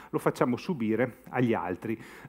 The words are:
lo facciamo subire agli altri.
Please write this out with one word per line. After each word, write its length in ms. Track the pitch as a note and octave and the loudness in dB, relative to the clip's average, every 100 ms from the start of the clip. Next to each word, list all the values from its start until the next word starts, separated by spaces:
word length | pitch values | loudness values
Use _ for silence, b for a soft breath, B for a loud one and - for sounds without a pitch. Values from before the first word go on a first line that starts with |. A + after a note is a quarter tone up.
| B | B
lo 80 | D3 | -2
facciamo 400 | D#3 - C#3 D3 | 0 2 2 2
subire 600 | - D3+ G#2+ A2 B2 - - | -2 -2 0 2 0 -4 -4
agli 240 | B2 B2 | 2 4
altri. 420 | G2 F2 F2+ A2+ A2+ B B | 2 0 -4 -4 -6 B B